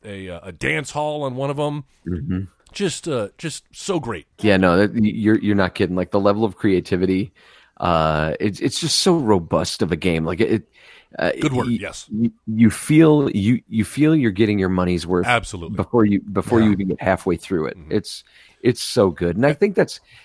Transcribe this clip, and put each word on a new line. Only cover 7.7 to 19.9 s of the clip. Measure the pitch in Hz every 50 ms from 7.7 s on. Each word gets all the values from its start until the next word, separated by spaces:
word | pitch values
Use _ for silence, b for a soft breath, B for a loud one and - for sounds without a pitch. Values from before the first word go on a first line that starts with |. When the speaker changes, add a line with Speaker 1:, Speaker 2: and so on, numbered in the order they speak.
| b
Speaker 2:
uh, | - - 87 85 82 80 78 78 76 78 78 - -
it's, | 92 107 95 -
it's | - 135 - -
just | 170 151 - -
so | - 196 175
robust | 165 135 107 104 92 82 80 104 82 90 - - -
of | 113 80
a | 87
game. | 78 - 92 82 80 80
Like, | 80 87 82
it, | 110 - 110 110 - _ b b b b b b b b - -
uh, | - - - -
Speaker 1:
Good | 135 147 131
word, | 123 120
Speaker 2:
y-, | 123 117 -
Speaker 1:
yes. | 101 92 - - - -
Speaker 2:
y-, | - 107 117 113 - _ -
you | - 110 110 117 107
feel, | - - - - 156 156 160 156 151 147 139 127
you, | - 101 98 110 127 113 -
you | - 110 113 98
feel | - - 135 147 156 160
you're | 156 127 113
getting | 92 92 113 104 104 101
your | 95 90
money's | 92 90 90 90 90 85 80
worth | 85 90 90 87
Speaker 1:
Absolutely. | 120 123 117 - - - 90 85 82 107
Speaker 2:
before | 90 92 - - 120 107
you, | 104 101 95
before | - - 95 98 90 - 120 113
Speaker 3:
Yeah. | 110
Speaker 2:
you | 107 101
even | 92 98 92
get | 78 -
halfway | - 92 95 - - 92 87
through | 82 - - 98 82 78
it. | - -
Speaker 1:
Mm-hmm. | 92 73 78
Speaker 2:
It's, | - 107 - - - - - b b b b b b b
it's | - 120 120 -
so | - - - 127 104 95
good, | 78 - 87 85 82
and | 98 127
I | 147 147
think | - - 214 185
that's, | - - -